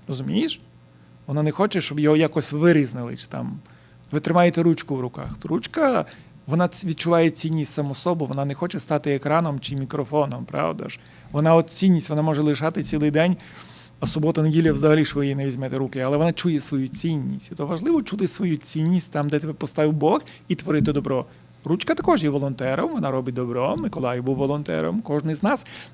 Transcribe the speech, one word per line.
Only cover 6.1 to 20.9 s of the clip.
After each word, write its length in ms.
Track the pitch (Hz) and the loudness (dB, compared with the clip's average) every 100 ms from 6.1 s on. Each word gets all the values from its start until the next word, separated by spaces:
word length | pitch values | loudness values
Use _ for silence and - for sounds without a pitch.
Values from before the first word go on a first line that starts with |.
| - - - - | -8 -20 -16 -2
вона 200 | 160 175 | 0 0
ц-, 200 | - 180 | 0 -4
відчуває 420 | 156 170 170 165 | -4 2 4 4
цінність 440 | 160 160 160 139 | 2 -2 -2 -2
саму 220 | - 143 131 | -2 -4 -4
собі, 300 | - 170 131 | -2 -2 -2
вона 200 | 139 139 | -4 -4
не 80 | |
хоче 260 | 139 175 156 | -4 -6 -6
стати 360 | - 151 147 139 | -2 -2 0 -2
екраном 440 | 147 156 165 139 | 2 2 0 -2
чи 160 | - 139 | -6 -6
мікрофоном, 680 | 131 151 117 147 139 123 - | -4 -4 -2 0 0 -2 -6
правда 440 | 143 165 - - | -4 -2 -4 -8
ж? 100 | - - - - | -12 -20 -20 -6
Вона 240 | 143 160 165 | 0 4 4
от 140 | 165 | 4
цінність, 400 | - 190 170 139 | 2 4 4 2
вона 120 | 151 | -2
може 200 | 160 147 | 0 2
лежати 420 | 151 135 156 165 | 2 0 -2 -4
цілий 280 | 143 151 151 | -4 0 2
день, 260 | 151 175 180 - - - - - - | 4 4 2 -4 -20 -20 -20 -20 -6
а 60 | 131 | -4
субота, 340 | 160 151 160 | 0 0 2
неділя 300 | 156 156 160 | 2 4 4
взагалі, 340 | 139 151 156 147 | 4 6 6 4
що 140 | 143 | 0
ви 60 | 139 | -2
її 100 | 139 | -2
не 100 | 139 | -2
візьмете 320 | 123 131 135 | -4 -4 -4
руки, 220 | 131 135 | -4 -2
але 180 | 127 147 | 0 2
вона 160 | 170 | 2
чує 260 | 160 180 147 | 0 0 -2
свою 280 | - 139 131 | -2 -2 -4
цінність. 640 | - 170 151 127 135 - | -4 -4 -2 -4 -6 -8
І 40 | 165 | -8
то 100 | 147 | -6
важливо 360 | 170 254 330 | -4 0 0
чути 260 | - 208 185 | 0 -2 -2
свою 300 | - 185 151 | -2 -2 -2
цінність 540 | - 156 160 180 - | -4 -2 2 2 0
там, 180 | 151 147 | -2 0
де 100 | 147 | -2
тебе 140 | 151 | -2
поставив 400 | 143 147 - 151 | -6 -6 0 2
Бог, 280 | 151 151 277 - - - | 2 2 2 -2 -12 -6
і 80 | 170 | -4
творити 380 | - 151 147 | 0 0 2